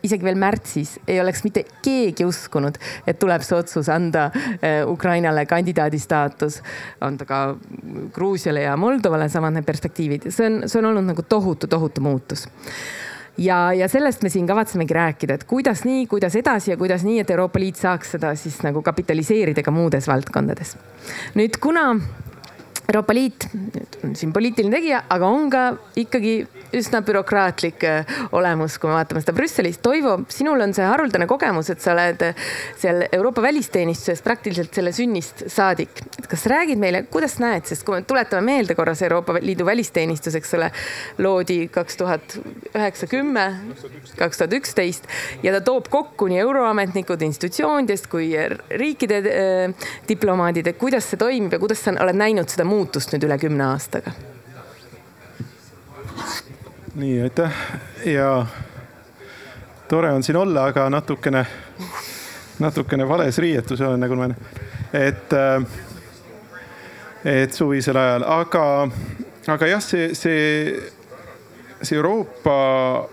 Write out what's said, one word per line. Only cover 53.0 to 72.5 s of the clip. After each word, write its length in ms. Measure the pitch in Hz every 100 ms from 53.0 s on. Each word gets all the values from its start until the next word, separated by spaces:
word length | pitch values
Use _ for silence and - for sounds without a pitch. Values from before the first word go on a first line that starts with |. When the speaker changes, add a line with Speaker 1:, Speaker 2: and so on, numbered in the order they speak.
| -
Speaker 1:
nüüd 120 | 147 151
üle 120 | 139
kümne 320 | 160 147 135
aastaga? 420 | 139 - - - - - - - - - - - - - - - - - - - - - 131 - - - - - - - - -
Speaker 2:
Nii, 280 | 151 139 123
aitäh. 300 | 123 120 165 147 - 143 - -
Ja 420 | 214 143 139 131 117 - - - - - - - - - - - - - -
tore 240 | 160 165
on 100 | 135
siin 140 | 127 156
olla, 280 | 196 151
aga 260 | 135 135 135
natukene, 560 | 143 147 143 143 131 123 - - - - - - - - - - -
natukene 500 | 151 147 135 139 135
vales 300 | 170 147 120
riietus 420 | 170 139 113 127
olen, 200 | 135 127
nagu 160 | 123 127
ma 80 | 127
näen. 100 | 123 - - - - -
Et, 400 | 147 139 143 -
äh, 300 | 143 135 135 127 - - - - - - - - - - - - - - -
et 300 | - 135 131
suvisel 420 | - 151 139 131 131
ajal. 300 | 127 123 -
Aga, 380 | 160 170 175 147 143 139 117 - - - - -
aga 160 | 151 160
jah, 120 | 202
see, 280 | - 180 165
see, 600 | 160 170 156 151 151 151 - - - - - - - - - - -
see 140 | - 151
Euroopa 1120 | 160 220 202 - 156